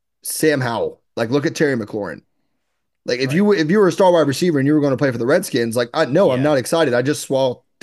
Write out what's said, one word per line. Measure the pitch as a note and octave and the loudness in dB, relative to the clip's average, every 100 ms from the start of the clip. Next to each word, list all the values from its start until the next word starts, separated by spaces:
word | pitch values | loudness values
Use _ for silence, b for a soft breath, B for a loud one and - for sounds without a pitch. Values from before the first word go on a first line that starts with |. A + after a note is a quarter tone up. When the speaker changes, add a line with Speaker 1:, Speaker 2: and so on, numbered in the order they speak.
| _ _ | _ _
Speaker 1:
Sam | - - D#3 C#3 | -12 -2 0 0
Howell. | A#2+ A2 D#2+ - _ - | -2 -4 -6 -8 _ -6
Like, | A#2 | -4
look | C#3+ D#3 | -2 -2
at | |
Terry | - D3 B2 | -2 -2 -2
McLaurin. | G2+ A2 F#2 C2 _ _ _ _ _ _ _ _ | -6 -8 -10 -12 _ _ _ _ _ _ _ _
Like, | - B2 | -6 -4
if | C3 | -2
Speaker 2:
Right. | |
Speaker 1:
you, | D#3+ G#3 | 2 2
if | F3+ D#3 | 2 2
you | G#3+ | 4
were | F#3 | 4
a | |
star | C#3+ F#3 | 4 4
wide | E3+ C#3+ | 4 2
receiver | C3 F3+ C#3+ | 0 0 2
and | C3+ | 2
you | |
were | D3+ | 2
gonna | C#3+ B2+ | 2 0
play | C#3 | 0
for | A#2 | 0
the | A#2 | 0
Redskins, | F3 - B2 A#2 A#2+ | 0 0 -4 -2 -2
like, | A#2+ | -2
I, | D3+ C#3+ | -2 0
no, | D#3 F#3 | 2 2
I'm | B2+ | 2
Speaker 2:
Yeah. | |
Speaker 1:
not | D3 C#3 | 0 0
excited. | A2+ E3 D3 | 0 0 0
I | A#2+ | 0
just | C3 D3 - | -2 -4 -2
saw, | C3+ C3 A#2+ _ - | -2 -2 -4 _ -12